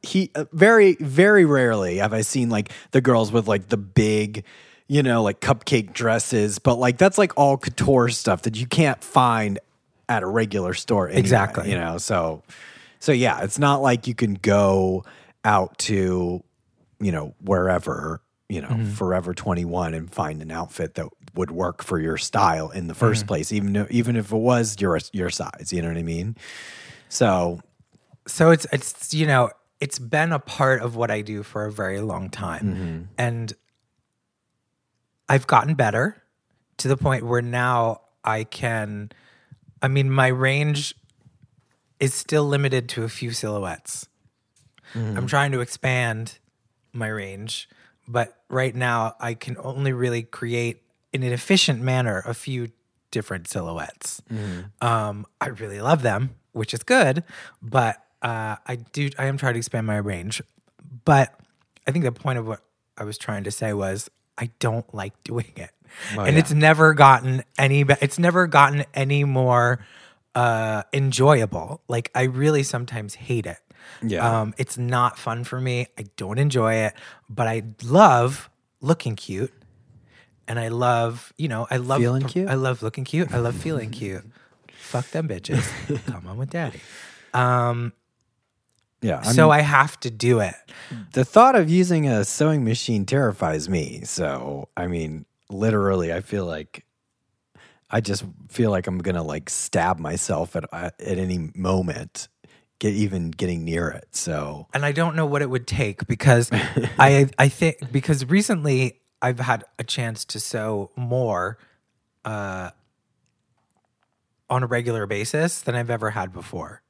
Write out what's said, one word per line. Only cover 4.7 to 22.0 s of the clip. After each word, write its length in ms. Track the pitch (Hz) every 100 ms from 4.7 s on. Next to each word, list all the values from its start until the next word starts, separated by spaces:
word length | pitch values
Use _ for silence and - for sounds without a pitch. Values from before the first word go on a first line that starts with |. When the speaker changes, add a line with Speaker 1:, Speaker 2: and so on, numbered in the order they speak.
| _ _
Speaker 1:
you 140 | 139
know, 200 | 131 117
like, 180 | 107 95
cupcake 540 | - 110 - 127 101
dresses, 640 | - 117 113 - 117 104 98
but, 160 | -
like, 240 | 123 123 123
that's, 180 | 190 190
like, 160 | 196 -
all 180 | 143 135
couture 540 | - - 131 135 120
stuff 320 | 117 - 92
that 140 | 113 110
you 80 | 123
can't 360 | - 156 -
find 560 | - - 127 113 107 98 _ _ _ _ -
at 160 | 117
a 40 | 95
regular 480 | 113 110 101 90
store 320 | 92 - 107 90
anyway, 120 | -
Speaker 2:
Exactly. 500 | 95 110 101 - 98
Speaker 1:
you 80 | 92
know? 180 | 82 85
So, 460 | - 98 82 78 _ - - - - _
so 100 | -
yeah, 300 | 131 120 80
it's 160 | 104 -
not 220 | 143 143
like 260 | 135 123 123
you 80 |
can 200 | 117 113
go 680 | 98 107 101 101 95 92 92 - - - _ 110
out 300 | 104 92 -
to, 680 | - 101 92 90 87 90 - _ _ _ _ _
you 120 | 208
know, 220 | 80 73 -
wherever, 800 | - 95 92 90 - - 78 80 _ _ _
you 140 | 87
know, 60 | -
Speaker 2:
Mm-hmm. 240 | 117 110
Speaker 1:
Forever 420 | 104 92 92 87
twenty-one 580 | 87 - 87 85 90 85
and 180 | 80 85
find 300 | - 78 78
an 100 | 80
outfit 440 | 78 87 - 80
that 140 | - 78 _ -
would 160 | - 90
work 320 | 82 90 85
for 160 | - 90